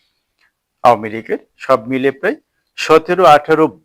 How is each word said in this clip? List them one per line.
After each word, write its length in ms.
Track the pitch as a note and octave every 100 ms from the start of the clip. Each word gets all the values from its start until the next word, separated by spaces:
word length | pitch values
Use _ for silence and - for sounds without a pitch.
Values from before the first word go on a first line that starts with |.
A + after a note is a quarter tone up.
| _ _ _ _ _ _ _ _
আওয়ামী 260 | A#2+ A2 A2
লীগের 280 | A2+ A2+ A#3+ _ _
সব 300 | - B2+ A2+
মিলে 240 | C3 C3+
প্রায় 240 | C3+ F#3+ D4+ _ _ _ -
সতেরো 500 | - D#3+ D#3+ F3+ F3
আঠারো 420 | D3 - D#3 D#3 -